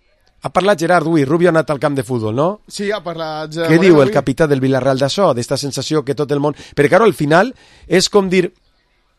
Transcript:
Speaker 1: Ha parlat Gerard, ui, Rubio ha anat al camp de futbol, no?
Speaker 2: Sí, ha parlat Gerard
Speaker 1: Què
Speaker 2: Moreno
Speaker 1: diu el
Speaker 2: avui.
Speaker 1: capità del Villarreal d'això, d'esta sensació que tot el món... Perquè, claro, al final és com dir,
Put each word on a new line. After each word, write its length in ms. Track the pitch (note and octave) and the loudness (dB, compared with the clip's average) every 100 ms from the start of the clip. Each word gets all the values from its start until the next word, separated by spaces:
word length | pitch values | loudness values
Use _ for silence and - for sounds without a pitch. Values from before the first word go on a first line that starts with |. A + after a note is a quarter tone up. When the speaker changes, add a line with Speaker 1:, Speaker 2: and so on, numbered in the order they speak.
| _ _ _ _ | _ _ _ _
Speaker 1:
Ha 80 | C#3+ | -6
parlat 320 | F#3 F#3+ G3 | -2 0 0
Gerard, 240 | E3 F3 D#3 | 2 0 2
ui, 160 | E3 C3 | 0 2
Rubio 220 | E3+ F3 | 2 2
ha 20 | |
anat 160 | D#3+ D3+ | 2 0
al 80 | C#3 | -2
camp 160 | D3 C#3 | -2 -4
de 80 | |
futbol, 280 | B2 B2 G#2+ A#2+ | -4 -4 -4 -2
no? 240 | E3 G#3 - | -2 -4 -12
Speaker 2:
Sí, 220 | - G#3 | -10 -6
ha 100 | G#3+ | -6
parlat 460 | E3+ E3 D#3+ D#3 D#3 | -8 -10 -8 -8 -8
Gerard 200 | D#3 E3 | -4 2
Speaker 1:
Què 40 | E3 | 4
Speaker 2:
Moreno 120 | F#3+ | 6
Speaker 1:
diu 100 | D#3 | 6
el 80 | C3+ | 4
Speaker 2:
avui. 60 | |
Speaker 1:
capità 320 | D3 C#3 C3+ D#3 | 0 -2 0 0
del 120 | C#3 | 0
Villarreal 400 | C3 C3 C3 C3+ | 0 0 0 0
d'això, 320 | C3+ - F3+ A#2+ | -2 0 0 0
d'esta 220 | A#2+ C3+ | -4 -6
sensació 400 | C#3 C3+ - D#3 | -6 -6 -4 -4
que 120 | C#3 C#3 | -2 -4
tot 160 | C#3 | -4
el 80 | C#3+ | -2
món... 160 | D3 C#3 - - | -4 -6 -8 -2
Perquè, 120 | C#3+ | 2
claro, 160 | F3 | 4
al 80 | A3+ | 2
final 400 | C#3 D3 D#3+ A#3+ - _ _ - | 0 0 2 0 -4 _ _ -2
és 220 | F3 F3+ | 0 2
com 220 | G#3 F#3+ | 0 2
dir, 140 | F#3 F3 _ _ _ _ _ _ | 0 0 _ _ _ _ _ _